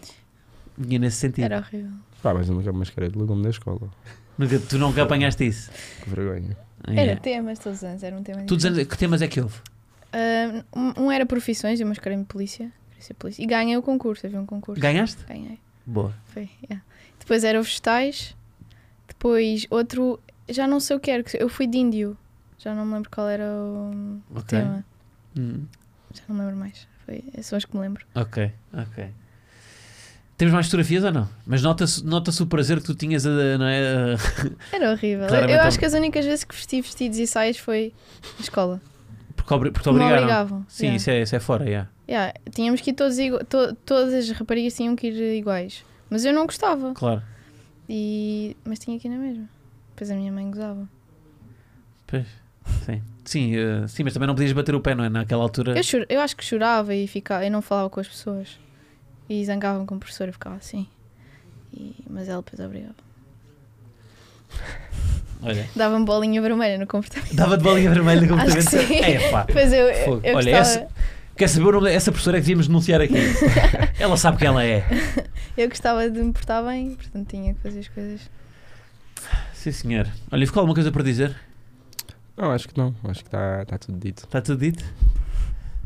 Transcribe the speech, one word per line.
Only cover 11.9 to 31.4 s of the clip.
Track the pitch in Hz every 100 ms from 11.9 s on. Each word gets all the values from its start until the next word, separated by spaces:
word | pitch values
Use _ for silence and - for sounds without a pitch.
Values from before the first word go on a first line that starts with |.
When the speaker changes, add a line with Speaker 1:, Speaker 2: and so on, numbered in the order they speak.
| 208 196 196
Speaker 2:
de | 196
polícia, | 196 202 - 233 - -
queria | -
ser | -
polícia. | - - 208
E | 226
ganhei | 226 233 240
o |
concurso, | 247 262 233 208 190
havia | 202
um | 196
concurso. | 202 - 208
Speaker 1:
Ganhaste? | 143 160 220 - -
Speaker 2:
Ganhei. | - - 226 _ _ -
Speaker 1:
Boa. | 104 101 -
Speaker 2:
Foi, | - 208 202 - -
yeah. | 202 - - - -
Depois | - 226
era | 220 220
vegetais. | 226 - - 233 277 285 - - - - - - _ _ - -
Depois, | 240 226 220 220 -
outro, | 233 233 247 254 240 _ _ -
já | 240 269
não | 285
sei | 277 277
o |
que | 277
era, | 247
que | 233 -
eu | 240
fui | - 262
de | 247
índio. | 247 214 208 208 - _ _ -
Já | 214
não | 214 214
me |
lembro | 214 214
qual | - 208
era | 208
o | 208 208 208 208 208 202 208 202 -
Speaker 1:
Ok. | 110 - 110
Speaker 2:
tema. | 104 196 - _ _ _ _ 139
Speaker 1:
Hum. | 120 120 151 - _ _ -
Speaker 2:
Já | - -
não | 208
me |
lembro | 196 196
mais. | 196 202 - _
Foi, | - 226 262 262
são | 220 202
os | -
que | 202
me |
lembro. | 190 202 -
Speaker 1:
Ok, | 120 113 117 107 - _
ok. | 147 110 110 101 107 - _ _ - - - - - - - _ -
Temos | 170
mais | 175 170
fotografias | 175 165 175
ou | 196
não? | 156 104 -